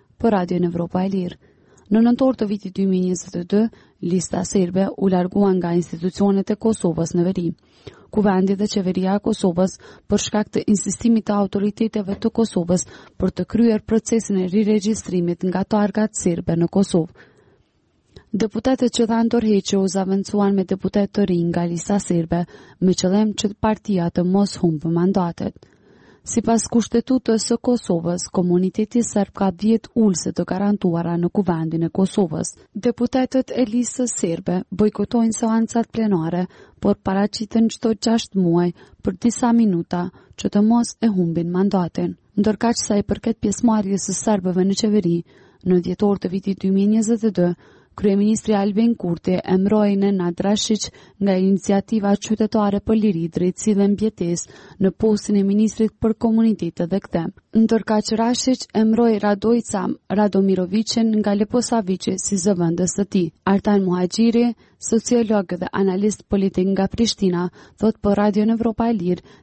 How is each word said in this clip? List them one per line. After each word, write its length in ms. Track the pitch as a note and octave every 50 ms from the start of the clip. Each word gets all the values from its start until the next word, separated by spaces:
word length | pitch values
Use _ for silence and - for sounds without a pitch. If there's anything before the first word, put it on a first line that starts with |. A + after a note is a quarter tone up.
| _ _ _
për 160 | _ - A#3 G#3+
Radion 320 | F#3+ F3+ F3 F#3 F3 F3+ E3+
Evropa 340 | F3 E3+ E3+ F3+ - F#3 F#3
e 80 | G3
Lirë. 260 | F#3+ F#3+ F3+ F3+ - - _ _ _ _ _ _ _ _ _ -
Në 100 | G#3 A3 A3+
nëntor 320 | A#3+ A#3+ A#3+ C4+ C4 B3+
të 120 | - A3+
vitit 260 | G3+ G#3+ G3+ - F#3+ F#3
dy 100 | - G3
mijë 220 | F#3+ F#3 F#3 F#3 F3+
njëzet 260 | F#3 F3 - - -
e 80 | F3 F3 F3+
dy, 100 | G3+ G#3 A3+ A3+ - - _ _ _ _ - F3
Lista 320 | F3 F#3 E3 - - - F#3
Serbe 460 | - - G3+ F#3 F3 F#3 F#3+ G3 F#3+ -
u 100 | - G3 G3
largua 440 | F#3 F3+ F3 F3+ - G3+ G3+ G3 F#3
nga 180 | F#3 F3 E3+ E3+
institucionet 760 | F3 E3+ - - E3 E3 F#3 - - G3+ G3+ G3 G3 F#3+ -
e 40 | G#3+
Kosovës 600 | - - A3+ A3 - - F3 D#3+ D#3+ E3 D#3+ -
në 80 | F3 E3+
veri. 200 | F3+ F#3+ - F3 E3 E3+ - _ _ _ _ _ - - - - _
Kuvendi 440 | - G#3+ G3 G#3+ F#3+ F#3+ F#3+ F#3+ G3
dhe 120 | F#3 G#3 G#3+
qeveria 440 | - G#3 F#3 F3+ F3+ F#3 F#3 F#3 G3
e 80 | G#3 -
Kosovës, 540 | - G#3+ - - F#3+ E3 F3 F#3 F#3 - - - - - - _
për 160 | _ G#3 G#3 -
shkak 260 | - - G#3 G#3+ -
të 120 | - G3+ -
insistimit 600 | - G#3+ F#3 - G3+ F#3+ - - A#3 A#3 A3 -
të 120 | - G#3 G#3
autoriteteve 720 | G3+ F#3+ - G3+ G3 G#3 G3+ - A3+ A3 - G#3+ G3+ F3 G3+
të 160 | - - A3+ - -
Kosovës 480 | A3+ G#3+ - F#3 E3+ F3 F3+ F3+ - - - - - - _ _
për 160 | F#3 F#3 -
të 120 | - F#3 -
kryer 320 | - A3 A#3 A#3 G#3+ G#3+ -
procesin 600 | - A3+ A3+ - - A#3 A3+ G3+ - G3+ F#3+ F#3
e 60 | F3+
riregjistrimit 960 | E3+ G#3+ A3 G3+ G#3+ G#3+ F#3 G#3 A3 - - - F3+ F3+ F3 E3+ F3 - -
nga 160 | F#3 F3 F#3 F#3+
targat 520 | - - G#3 G#3 G3+ - G#3+ G#3+ - -
serbe 400 | - - F#3 E3+ E3+ - - E3+
në 120 | E3 E3+ E3+
Kosovë. 600 | - F#3+ G3+ - - F3 D#3+ F3+ - - - _ _ _ _ _ _ _ _ _ _ _ _ _ _ _ _ _ _ - _
Deputetët 640 | _ - F#3+ A3+ G#3+ - A3 - C4 C4 - B3+ A#3
që 140 | - - A#3
dhanë 240 | G#3+ A#3 A3+ A#3 A3+
dorëheqje 460 | A#3+ A#3+ A3 A3 G#3 G3 - - G3+ G3
u 80 | F#3+
zaventësuan 680 | F#3+ E3+ F#3+ F#3+ F#3 F#3+ G3 F#3+ - - G#3 G3+ G3 G3+
me 80 | G3 F#3
deputet 440 | - F#3+ F#3+ - F#3+ - G#3 G3+ G3 -
të 80 | - G3+ F#3
rinj 180 | F3+ F3 E3+ E3+
nga 140 | E3+ F3 E3+
Lista 300 | E3+ E3+ E3 - - G3+ G3+
Serbe, 440 | - - F3+ E3+ E3 E3 E3+ E3+ F3 - - - - - - _
me 120 | - F#3
qëllim 400 | F3+ - - F3+ F#3+ G#3 A3 G#3+ G3+ -
që 160 | - G3+ G3+ _
partia 500 | - A3 G#3+ - _ - G3+ F3+ E3+ E3+
të 120 | - - F3
mos 300 | F3+ F#3 G3 G3+ F#3+ - -
humbë 320 | F#3 F3 D#3+ D3 - E3
mandatet. 640 | E3+ E3+ F3 F#3+ G3 G3 F3+ E3+ E3+ - F#3+ G3 - - - _ _ _ _ _ _ _ _ - - _ _
Sipas 380 | - - A#3+ G#3 - A3+ A3 -
kushtetutës 800 | - - A#3 G#3 - - A#3 - - C4 B3+ - - A3 A3 -
së 80 | - A#3 A#3 -
Kosovës, 640 | B3 B3 A#3 - - F#3 E3+ E3 E3+ F3 F3 - - -
komuniteti 640 | - F3 F3+ F3 F3+ F#3 F#3+ - - G#3+ - - A#3+
serb 320 | A3+ - - G#3+ G3 -
ka 160 | _ - G3+
dhjetë 460 | F#3+ F3 F3 G3+ G#3+ A3+ A3 - - _
ulëse 380 | A#3+ A3 G#3 F#3 D#3+ - F#3 F3
të 80 | - F3+ -
garantuara 640 | F3+ F#3 G3+ G3+ G#3 G3 - F#3 E3 E3+ E3+ E3+ E3+
në 140 | E3+ F3 F3
Kuvendin 540 | - G#3+ G3 F#3 E3+ D#3+ D#3+ E3 D#3+ E3 E3
e 20 | D#3+
Kosovës. 640 | - - F#3+ F#3+ - - G3 D#3+ D#3 D#3+ F3 - - _ - _ _
Deputetët 800 | G#3 - B3 A#3 - A#3+ B3 - C4 B3+ B3 - C4 B3+ - -
e 80 | - C4
Listës 480 | A3 G#3+ B3 A#3+ A3+ - - B3+ A#3 - -
Serbe 380 | - F3 E3 E3 F#3+ - F3 F#3 - -
bojkotojnë 680 | - F3 G#3 G#3+ - - G3+ - - A#3 A3+ A3+ G#3+
seancat 500 | - - A3+ A3 A3+ A3+ G#3+ - A#3 A3
plenare, 560 | - - A#3 A3+ G#3+ G3 E3 D#3+ E3 F3+ F3 F#3 - - - - - _ _ -
por 160 | G3+ G3+ -
paraqiten 720 | _ - F#3+ G3 G3+ G#3+ - - A3 - - A3+ A3+ A3
çdo 220 | - - - A3+ A3
gjashtë 480 | - - A#3 A3+ A#3 - - - F#3+ F#3
muaj 300 | E3+ E3 F3 F3 F3 F3 - - - - _
për 160 | _ G#3+ F#3 - -
disa 300 | A#3+ A3 - - A#3+ A#3
minuta 540 | A#3 A3+ G#3+ F#3 E3+ E3+ - - F3 F3 F#3+ - - _ _ -
që 160 | - - F#3+
të 140 | - G#3 G#3
mos 300 | A3 A#3 A#3+ A#3 - - _
e 80 | -
humbin 400 | A#3 G3+ F#3 F3+ E3 E3 E3+ E3+ E3+ F3
mandatin. 640 | F3+ G3 G3+ G3+ F#3+ F3 E3 - - F3 F3 F3+ - _ _ _
Ndërkaq 480 | - G3+ A3 G#3 - - A#3 A#3+ - -
sa 160 | - G#3+ G3+
i 80 | G3+
përket 320 | - - - - A3+ A3 -
pjesëmarrjes 720 | - G#3 G3 - - A#3 A3 G#3+ G3+ F#3+ G3 F#3 - -
së 80 | F#3 -
serbëve 480 | - A3 G#3+ G3 F3+ F#3 F3 F3+ F#3
në 120 | G3 G3 - -
qeveri, 340 | G#3+ G#3 G#3 F#3+ E3+ E3+ E3+ E3+ - _ _ _ _ _ _ -
në 180 | F3+ F3+ F3+ E3+
dhjetor 320 | F3+ F3+ - G#3+ G3+ G3+ F#3
të 160 | - F#3 E3+
vitit 240 | G3 - G3+ F#3+ -
dy 160 | - F#3+ F#3+
mijë 160 | G3 G3 G3+
njëzet 360 | G#3+ A3 A3 G#3 A#3 A3 A3 A3
e 40 | F#3 -
dy, 100 | F3 F3 F3 - _ - - - _ _ _
kryeministri 560 | - - G#3+ G3 G3+ G3+ G#3+ A3 G#3 - - G#3+
Albin 420 | G3 G3 G#3 G3 G3+ A3+ A#3 A#3
Kurti 440 | - - F3 E3+ E3 - - F#3 F3+ -
emroi 520 | - F#3+ F#3 F#3+ G3+ G#3+ G#3+ G#3 G3+ G3+
Nenad 440 | G3 G3 G3+ G3+ F#3+ F3 F3 E3+ -
Rashić 440 | - G3 G#3 G#3 - - A3 G#3 - - - - - - _ _
nga 140 | G3 G3+ F#3+
Iniciativa 720 | F#3 F#3 F#3+ G3 F#3 - - G3 G3 G3 - A3+ A3 G3 G3+ G3+
Qytetare 640 | - - - G#3+ - A3 G#3+ - A3 G#3 G3+ G3 G3+ -
për 140 | - A3 A3
Liri, 240 | G#3 A3 F3+ E3 E3 E3+ -
Drejtësi 400 | F#3 F3+ F3+ - - - A3 G#3
dhe 140 | G3 G3+ G3+
Mbjetesë 640 | G3+ G3+ G#3 A3 - - F3+ E3+ F3 E3+ - - - - - - - - F#3+
në 80 | F#3+ - -
postin 380 | A3 A3 G#3+ G#3 - - G#3 G3+
e 40 | G3
ministrit 520 | G3 G3 G#3 A3 G#3+ - - A3 G#3 - _
për 120 | - A3 A3
komunitete 720 | - - A#3 A3 A3+ A3+ A3+ G#3+ - F3 E3+ - - F3
dhe 140 | E3+ F#3+ G3
kthem. 320 | - - - F3 E3 F3+ - - _ _ -
Ndërkaq 560 | A3 A3 A3 A3+ A3 F#3 - A3 G#3+ - - A3+ G#3
Rashić 460 | A3+ A#3 B3 - - C4 B3+ - - - _ G#3+ A3
emroi 340 | A3 A3 A3+ A#3+ A#3 A3 G3+
Radojca 680 | G3+ G#3 G#3 G3 - A3 A#3+ A#3+ - - - G3 F3+ - - - _ _
Radomirovićin 1000 | F#3+ G3 G#3 G3+ - F#3+ G3 G3 F#3+ F#3 F#3 F3 F#3 A3 A3 - - A#3 A3+ A3+ A3 G#3+
nga 140 | G3+ G#3+ G3+
Leposavići 840 | G3+ G#3+ - - B3 A#3 - A#3+ A3+ G#3 F3+ F#3+ F3 - - F#3+ F#3
si 160 | - - G3+
zëvendës 600 | F#3+ E3 G#3 G3+ F3 F3 E3 E3+ E3+ F3+ F3+ - -
të 60 | G3+ -
tij. 220 | - G3 F3 D#3+ - _ _
Artan 360 | - G3 G3 - G#3+ G#3 G3+ G3
Muhaxhiri 640 | F#3 F3+ F3+ F3+ F3 - - A3+ A#3 A3+ A#3 A#3+ A#3+ A3 - _ _ _ _
Sociolog 720 | - - A3+ A3+ - - B3 A#3 A#3 G3+ A3 G#3 F#3+ - F#3
dhe 100 | F3 F3+ - -
analist 480 | - G3 F#3+ F3+ F#3 G3+ G#3+ G3+ - - _
politik 380 | - G3+ F#3+ G3 - - F#3
nga 180 | F#3+ F#3+ F#3 G3
Prishtina 600 | F#3+ - - A#3 G#3+ - - G3 F#3+ F3 E3+ F3+ F3+ - - - - _ _
thot 140 | - A3 A3
për 160 | - - G#3 G3+
Radio 280 | G3+ G3+ G#3 G3 G#3 G#3+ A3+ A3+
Evropa 320 | A3 A3+ A#3 A3 - A#3 A#3
e 40 | A#3
Lirë 300 | G#3 E3+ F3+ F3+ - - - - -